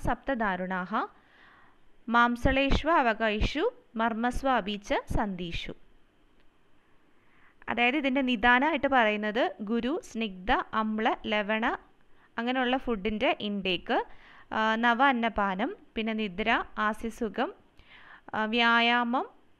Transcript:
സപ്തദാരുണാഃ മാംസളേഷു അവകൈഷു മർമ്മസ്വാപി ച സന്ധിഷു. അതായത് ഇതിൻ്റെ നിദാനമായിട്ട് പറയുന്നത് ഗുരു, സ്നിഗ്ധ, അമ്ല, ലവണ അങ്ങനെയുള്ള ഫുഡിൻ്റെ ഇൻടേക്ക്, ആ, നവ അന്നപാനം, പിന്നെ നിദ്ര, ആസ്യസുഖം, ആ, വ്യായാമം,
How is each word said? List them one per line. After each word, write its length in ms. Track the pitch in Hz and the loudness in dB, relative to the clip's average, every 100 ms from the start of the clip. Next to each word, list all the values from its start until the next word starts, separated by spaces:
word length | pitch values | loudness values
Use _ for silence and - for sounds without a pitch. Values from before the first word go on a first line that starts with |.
| - | -4
സപ്തദാരുണാഃ 840 | 233 - 262 214 180 180 185 185 220 403 - _ _ - - - - - - - | -4 -2 -2 -2 -2 -4 -6 -4 -4 -6 -10 _ _ -20 -20 -20 -20 -20 -16 0
മാംസളേഷു 720 | 233 240 240 269 269 277 269 285 330 | 4 4 4 2 4 4 2 4 4
അവകൈഷു 600 | 240 214 220 214 - 285 440 - _ 226 | 4 2 0 0 0 0 -2 -4 _ -2
മർമ്മസ്വാപി 720 | 226 220 240 247 269 247 190 208 - | -2 0 -2 0 0 0 0 -6 -2
ച 120 | 302 - | -4 0
സന്ധിഷു. 600 | - 208 180 170 - - - - - _ _ _ _ - _ _ - _ - _ _ _ _ - _ - | -2 -2 -4 -6 -8 -8 -12 -18 -20 _ _ _ _ -20 _ _ -20 _ -20 _ _ _ _ -20 _ -6
അതായത് 260 | 226 240 294 | 0 2 2
ഇതിൻ്റെ 220 | 269 262 254 | 0 0 0
നിദാനമായിട്ട് 580 | 240 240 247 294 320 277 262 | 2 4 4 4 0 2 4
പറയുന്നത് 440 | 220 208 214 214 349 - 208 | 2 2 -2 -2 -2 -4 -4
ഗുരു, 240 | 233 240 339 - | -2 -2 -4 -6
സ്നിഗ്ധ, 420 | 226 226 185 190 311 - 220 | -8 -8 -4 0 0 0 -2
അമ്ല, 260 | 220 214 233 359 220 | -2 0 0 -2 -2
ലവണ 320 | 214 202 220 240 381 - _ - - - - | -2 0 0 0 -2 -8 _ -20 -20 -14 -6
അങ്ങനെയുള്ള 360 | 240 262 247 262 | -2 0 0 0
ഫുഡിൻ്റെ 460 | 262 220 208 214 285 311 208 | -2 -2 -2 0 0 0 -4
ഇൻടേക്ക്, 500 | 202 190 170 - 262 480 - - - - - | -4 -2 -2 -2 -2 -2 -10 -20 -20 -6 -2
ആ, 20 | 220 220 | 0 2
നവ 160 | 240 233 277 | 2 4 4
അന്നപാനം, 580 | 247 226 214 196 185 262 415 - | 2 0 0 0 0 -4 -6 -12
പിന്നെ 200 | - 220 220 | -6 -4 -2
നിദ്ര, 300 | 214 175 220 269 403 - 214 | -4 -4 0 0 -2 -4 -2
ആസ്യസുഖം, 640 | 220 226 - 220 190 302 - _ _ - - - - - - | -2 -6 -6 -4 -2 -4 -6 _ _ -20 -20 -20 -20 -8 -4
ആ, 60 | 214 | -2
വ്യായാമം, 720 | 240 233 233 233 240 240 254 440 - _ | 2 4 6 4 2 2 -2 -4 -10 _